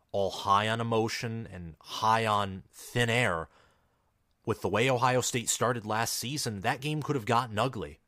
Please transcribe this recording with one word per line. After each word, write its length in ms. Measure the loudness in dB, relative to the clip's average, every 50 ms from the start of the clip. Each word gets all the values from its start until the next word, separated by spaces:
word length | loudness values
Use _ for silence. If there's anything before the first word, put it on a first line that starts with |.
| _ -4
all 200 | -2 0 0 0
high 360 | -2 -2 2 4 4 4 4
on 140 | 2 0 0
emotion, 640 | 0 2 2 2 2 0 -2 -4 -6 -6 -6 -8 -10 -10
and 260 | -12 -12 -12 -12 -14 _
high 460 | -14 -10 -6 0 2 4 4 4 4
on 380 | 2 2 2 0 -2 -6 -10 -14 -16 -20
thin 360 | -18 -16 -4 0 0 2 4
air, 380 | 4 2 4 2 2 0 -4 -8 _ _ _ _ _ _ _ _ _ _ _ _ _ _ _ _ _ _ -4
with 180 | -4 -4 -2
the 80 | 0 0
way 200 | 2 4 4 4
Ohio 320 | 4 4 4 4 4 2
State 260 | 0 0 -2 -2 -2
started 380 | -2 0 0 2 0 0 -2 -4
last 300 | -4 -2 -2 -2 -2 -2
season, 460 | -4 -6 -6 -6 -4 -4 -4 -6 -4
that 200 | -2 -2 -2 -2
game 220 | -4 -4 -4 -4 -2
could 120 | -2 -4
have 100 | -2 0
gotten 340 | 2 2 2 2 0 0 0
ugly, 400 | 0 0 -2 -6 -8 -10 -10 _ _